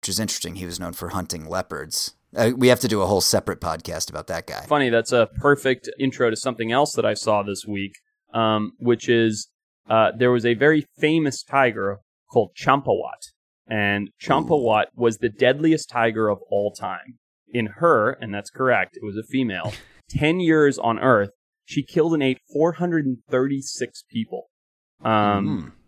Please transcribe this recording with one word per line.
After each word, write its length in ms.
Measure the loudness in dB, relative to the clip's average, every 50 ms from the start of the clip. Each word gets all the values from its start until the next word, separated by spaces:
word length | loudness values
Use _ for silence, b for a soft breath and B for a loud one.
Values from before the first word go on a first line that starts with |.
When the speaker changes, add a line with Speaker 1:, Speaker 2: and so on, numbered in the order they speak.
Speaker 1:
which 80 | -8 -6
is 100 | -4 -4
interesting. 360 | -4 -4 -4 -6 -8 -10 -10
He 100 | -10 -10
was 140 | -10 -10 -10
known 140 | -10 -10 -10
for 160 | -10 -10 -8
hunting 360 | -8 -8 -8 -8 -10 -12 -10 -8
leopards. 680 | -6 -8 -6 _ -10 -12 -10 -8 -8 -8 -8 -8 _ _ _ _ -2
Uh, 160 | 0 0 0 2
we 120 | 4 4 4
have 120 | 4 4
to 80 | 2 -2
do 140 | 0 0
a 60 | 2 2
whole 140 | 2 2
separate 380 | 2 2 0 0 0 -2 -8 -6
podcast 500 | -6 -8 -8 -8 -8 -10 -8 -8 -8 -8
about 180 | -10 -14 -10 -8
that 180 | -10 -10 -8 -10
guy. 180 | -14 -14 -4 0
Speaker 2:
Funny, 220 | 0 2 2 4
that's 220 | 2 2 2 2
a 160 | 2 2 2 2 0 -2
perfect 520 | 2 2 2 4 2 -2 -2 -2 _ -14 -8 -4
intro 300 | -4 -4 -2 0 0 0
to 60 | 0
something 360 | -2 -6 -6 -6 -4 -4 -2
else 220 | 2 0 0 0 0
that 120 | -2 -2
I 80 | -2 -2
saw 260 | -2 -2 0 0 0 0
this 220 | -4 -8 -10 -8 -8
week, 260 | -8 -8 -8 -10 -12 -18 _ _ _ _ _ _ -4
um, 400 | -2 0 2 2 0 -2 -4 -8 _
which 320 | 0 0 0 2 2 2
is, 400 | 2 4 4 2 0 -2 -10 _ _ _ _ _ _ _ _ 0
uh, 220 | 2 4 4 2 2
there 160 | 2 2 2
was 140 | 2 2 2
a 80 | 0 0
very 320 | 4 4 4 4 2 0 _ _ _
famous 420 | -2 0 2 2 0 0 -4 -6 -12
tiger 540 | _ 0 2 2 2 0 -2 -6 -6 -6 -8 _ _ _ _ _ _
called 200 | 0 0 0 0 _
Champawat, 760 | -4 0 2 2 2 2 0 -2 -2 -2 -8 -12 -14 -18 -20 _ _ _ _ _ _ _ _
and 420 | -2 0 0 2 0 0 -2 -6 _ _
Champawat 640 | -2 0 0 0 2 2 0 2 2 4 2 2 2 0
Speaker 1:
Ooh. 140 | _ 0
Speaker 2:
was 160 | 0 0 2 2
the 120 | -4 -4
deadliest 600 | 0 2 2 2 2 4 2 2 2 2 -2 -6
tiger 400 | -2 0 0 0 0 0 0 0
of 100 | 0 -2 -4 _
all 220 | -2 0 0 -2
time. 460 | -4 -6 -8 -8 -8 -8 -12 -18 -20 _ _ _ _ _ _ _
In 140 | -4 -4 -4 -4 -4 0
her, 340 | 2 4 4 4 2 0 -2 -4
and 100 | -10 -10
that's 200 | -8 -10 -10 -12
correct, 440 | _ -2 0 2 2 2 0 -2 _
it 80 | -14 -12
was 140 | -10 -8 -10
a 60 | -10
female, 500 | -6 -4 -2 -2 -2 -4 -4 -6 -6 -8 -10 -16 _
<laughs> 180 | _ _ _ _
ten 300 | -4 0 0 0 0 2
years 380 | 2 4 4 6 6 4 2 2
on 220 | -2 -2 -2 0
Earth, 320 | 2 4 4 4 2 0 _ _ _ _ _ _ _
she 160 | -6 -6 -6 -6
killed 300 | -2 0 0 2 2 2
and 80 | 0
ate 160 | 0 0 0 -2 _ _ -2
four 200 | 0 0 0 0
hundred 320 | -2 -2 -2 0 0 0 -2
and 100 | -4 -6 _ _
thirty-six 760 | 0 0 0 0 -2 -6 -6 -10 -8 -8 -8 -10 _ -18 -20 _
people, 420 | _ -6 -6 -6 -8 -14 -14 _ _ _ _ _ _ _ _ _ _ _ -2
um, 440 | 0 2 4 4 4 2 0 0 -2
Speaker 1:
Mm. 240 | -4 -4 -8 -12 -18 _ _